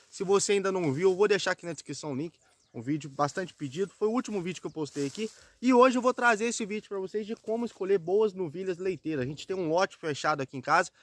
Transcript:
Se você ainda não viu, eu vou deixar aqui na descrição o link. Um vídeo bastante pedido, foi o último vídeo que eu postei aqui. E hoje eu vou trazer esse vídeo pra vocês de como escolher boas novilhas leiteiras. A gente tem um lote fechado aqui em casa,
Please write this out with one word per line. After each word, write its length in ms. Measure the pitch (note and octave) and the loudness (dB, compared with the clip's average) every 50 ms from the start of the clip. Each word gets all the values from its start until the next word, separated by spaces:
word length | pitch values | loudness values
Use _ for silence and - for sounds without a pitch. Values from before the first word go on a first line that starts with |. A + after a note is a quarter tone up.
| _ _ | _ _
Se 160 | - - G3 | -10 -6 0
você 260 | F3+ G3+ G3 F#3+ - | 2 2 2 4 2
ainda 180 | G3+ G3+ F#3+ G3 | 2 2 2 0
não 220 | F#3+ F#3 F3 D3 | 0 0 0 0
viu, 200 | C3 D3 F3+ F#3+ | 2 2 4 4
eu 40 | F#3 | 4
vou 140 | F3 G#3 G3+ | 4 4 4
deixar 220 | G3+ F#3 - F#3+ | 4 2 2 0
aqui 140 | F#3 - - | -4 -4 -6
na 60 | E3+ | -10
descrição 400 | D#3+ - - - D3 - - D3+ | -12 -10 -12 -12 -12 -10 -8 -6
o 40 | C#3 | -6
link. 220 | B2 D#3 F3 - _ _ _ _ _ _ _ - | -6 -6 -8 -10 _ _ _ _ _ _ _ -16
Um 80 | B2 | -10
vídeo 280 | A2+ B2+ D3+ D3+ C#3 D3+ | -6 -4 -4 -4 -6 -6
bastante 460 | C3+ C3 C#3+ C#3+ - F#3+ F#3 E3 - | -4 -2 -2 -2 -2 -4 -8 -8 -10
pedido, 360 | - D3+ C#3 B2 E3+ G3 F#3 - - | -10 -10 -8 -6 -4 -6 -6 -4 -4
foi 100 | G#3 G#3+ | -2 -2
o 40 | |
último 280 | A3+ B3+ A#3+ - G#3 G3 | 0 -2 -2 -4 -4 -6
vídeo 220 | E3 F#3 F3 - | -4 -6 -6 -8
que 60 | - E3+ | -10 -10
eu 40 | |
postei 360 | D3+ D#3 D#3 C#3 - C#3+ C#3+ C#3 | -8 -8 -8 -6 -4 -4 -4 -4
aqui. 240 | - - A3 A3 - - - - _ _ | -4 -6 -8 -8 -10 -14 -20 -20 _ _
E 140 | - B3 C4 | 2 6 8
hoje 240 | A#3+ B3 C4 A#3 B3+ | 8 8 8 6 4
eu 40 | |
vou 120 | A3+ B3+ B3 | 2 0 2
trazer 320 | - A#3+ A#3+ A3+ G3 A3+ | 2 4 2 4 4 2
esse 180 | A#3+ A3 - A#3 | -2 -2 -2 -4
vídeo 240 | F#3 G#3 G#3+ - - | -4 -6 -6 -8 -8
pra 120 | G3+ G3 | -8 -6
vocês 260 | F#3+ F#3 - G#3+ A3 | -6 -6 -6 -6 -6
de 80 | G3 A3+ | -6 -8
como 300 | - - G#3+ A3 A#3 A#3+ | -8 -6 -6 -4 -4 -4
escolher 320 | A3 - - F#3+ F#3 G3 F#3+ | -4 -6 -4 0 2 2 2
boas 360 | D#3+ E3+ F#3+ G#3 A3 G#3+ F#3 | 2 2 2 2 2 2 0
novilhas 440 | F#3 F#3 D#3+ C#3 F3+ F#3+ F#3 F3+ E3 | -2 -6 -6 -6 -6 -6 -6 -6 -4
leiteiras. 460 | F#3 G3 F#3+ C#3+ - D#3+ D#3+ C#3 B2 | -4 -4 -4 -4 -4 -4 -2 -2 -2
A 40 | B2+ | -4
gente 200 | D3+ - - - | -6 -8 -8 -8
tem 80 | F#3+ | -6
um 140 | F#3 F3+ D#3 | -4 -2 0
lote 280 | D#3+ F3 F#3+ G3 - - | 2 2 2 0 -2 -4
fechado 440 | - D#3+ C#3+ - - D#3+ D3+ D3 | -6 -6 -4 -2 0 0 0 0
aqui 160 | C3+ - - C3+ | -2 -6 -8 -6
em 40 | |
casa, 300 | A#2+ C#3+ D3+ F3 F#3 - - _ | 0 4 4 4 4 2 -2 _